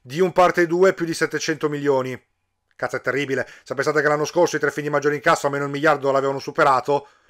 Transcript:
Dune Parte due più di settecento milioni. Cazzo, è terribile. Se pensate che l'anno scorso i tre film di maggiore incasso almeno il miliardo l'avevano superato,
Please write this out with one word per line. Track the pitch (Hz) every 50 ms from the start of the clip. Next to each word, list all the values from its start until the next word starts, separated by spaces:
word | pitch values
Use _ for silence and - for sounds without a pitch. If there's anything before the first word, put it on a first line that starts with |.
| _
Dune | 123 131 160 190 180
Parte | - - 180 170 165 175 175 160
due | 165 175 185 190 185
più | - 170
di | 165 160
settecento | - 160 151 - 151 - - 160 135 - 151
milioni. | 147 143 143 143 139 131 127 131 127 120 - _ _ _ _ _ _ _ _ _ _
Cazzo, | - 143 127 -
è | 127
terribile. | - 131 120 139 143 131 135 127 120 - - - _
Se | - 131
pensate | 127 135 151 147 151 139
che | 151
l'anno | 151 151 151
scorso | 143 - 175 175 156 -
i | 151
tre | 143 147
film | - - 147
di | 151 147
maggiore | 143 139 147 147
incasso | 143 - 170 160 - -
almeno | 143 139 143 143
il | 143
miliardo | 139 143 147 160 147 139 131 139
l'avevano | 135 135 135 139 139 135
superato, | - - 139 - 156 143 131 127 - - 143 143 143 - _ _ _ _